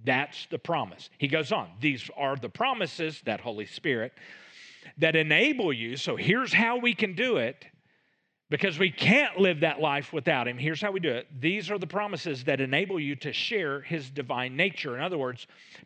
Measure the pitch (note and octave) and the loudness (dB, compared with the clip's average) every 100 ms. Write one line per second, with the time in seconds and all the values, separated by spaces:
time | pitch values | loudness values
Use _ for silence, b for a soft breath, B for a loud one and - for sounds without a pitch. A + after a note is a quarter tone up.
0 | A2+ B2+ C#3+ - - D#3 - D#3+ G#2 - | 0 2 0 -8 -8 -8 -2 -2 -2 -8
1 | - _ C#3 D#3+ C3+ G3+ F3+ F#2+ D3 B2+ | -20 _ 0 0 0 -2 -4 -2 -2 -2
2 | - - C#3 C3+ A#2 - B3+ A#3+ E3+ - | -8 -4 -2 -2 -6 -2 -2 0 -4 -4
3 | D#3+ D3+ B2 G#2 B2 G#2+ G2+ - D#3+ A#2+ | -6 -4 -4 -4 -4 -8 -8 -4 0 0
4 | A#2+ - B B B B B B B - | -2 -8 B B B B B B B 2
5 | D#3+ D#3+ D#3 D#3 C4+ C4 F#3 A#2+ A2+ C3 | 4 4 6 6 6 4 2 0 -2 -4
6 | - A#2+ C3+ A#3 A#3+ G3 A3+ B3 A#3+ G3+ | -2 0 2 2 4 4 4 2 0 2
7 | G#3 F3 B3+ F#3 A#2 - - _ _ _ | -2 0 0 2 0 -4 -18 _ _ _
8 | _ _ _ _ _ D3 G3 D3+ F#3 - | _ _ _ _ _ 0 0 2 0 4
9 | C#3 B3+ C4 F3+ F#3+ D#3+ D#3+ C3+ D#3 C#3+ | 6 6 4 4 4 6 2 2 0 0
10 | C#3+ D#3 C3 C3+ A#2+ B2 D3 D3+ G#3 F#3+ | -2 -2 0 0 0 -2 -2 -2 -2 -2
11 | E3 A#2+ - C3+ D3+ G#3 F3 G#3 F3 G3 | -2 -2 -6 -2 -2 -2 -4 -6 -4 -4
12 | G#3 F3 F3 C3 C3 C3+ C3+ C#3+ G3 F3+ | -4 -4 -6 -4 0 0 2 0 0 -2
13 | C#3+ C#3+ D3+ A2+ - A3 D#3 C#3 C3+ E3 | -2 -4 -6 -4 -2 -2 -2 -4 -6 -6
14 | C3+ C3+ B2+ B2+ B2+ C3 F#3+ D#3 C#3+ B2 | -6 -8 -4 -4 -2 0 0 0 -6 -4
15 | E3+ E3+ B2+ B2 - B B B | -4 -2 -4 -6 -14 B B B